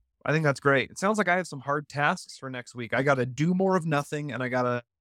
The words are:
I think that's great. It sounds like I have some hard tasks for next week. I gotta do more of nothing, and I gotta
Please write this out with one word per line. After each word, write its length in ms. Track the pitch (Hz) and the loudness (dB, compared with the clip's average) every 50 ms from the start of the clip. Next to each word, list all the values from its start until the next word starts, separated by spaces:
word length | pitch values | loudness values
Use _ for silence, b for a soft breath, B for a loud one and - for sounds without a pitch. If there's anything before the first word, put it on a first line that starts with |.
| - _ _ _ - | -18 _ _ _ -4
I 80 | - | -2
think 100 | 147 160 | -2 2
that's 160 | 156 143 131 - | 2 2 0 2
great. 320 | - 139 139 131 113 - | 2 4 4 4 2 -2
It 80 | - - | -4 -2
sounds 200 | 185 202 220 214 | -2 0 2 2
like 100 | 190 180 | 2 2
I 80 | 175 | 2
have 100 | 185 170 | 0 0
some 140 | - 151 135 | -4 -10 -8
hard 280 | 123 139 143 151 147 - | -4 -4 -4 -4 -4 -6
tasks 480 | - 143 147 156 185 - - - - | -2 0 0 0 0 -2 -6 -14 -18
for 140 | - 135 131 | -16 -14 -12
next 240 | 127 123 - - - | -10 -12 -12 -12 -10
week. 200 | 123 117 107 120 | -10 -4 -2 0
I 100 | 123 135 | 2 4
gotta 220 | 143 139 127 123 | 4 4 4 2
do 280 | 131 120 139 156 175 180 | -2 0 0 2 2 2
more 220 | 185 196 190 185 | 2 2 2 2
of 100 | 180 156 | 2 2
nothing, 460 | 165 147 143 139 - 156 147 147 147 | 0 0 0 -2 -2 -6 -6 -6 -6
and 100 | 113 127 | -6 -4
I 60 | 127 120 | -4 -2
gotta 340 | 127 127 123 123 123 120 - _ _ _ | 0 0 0 0 -2 -2 -6 _ _ _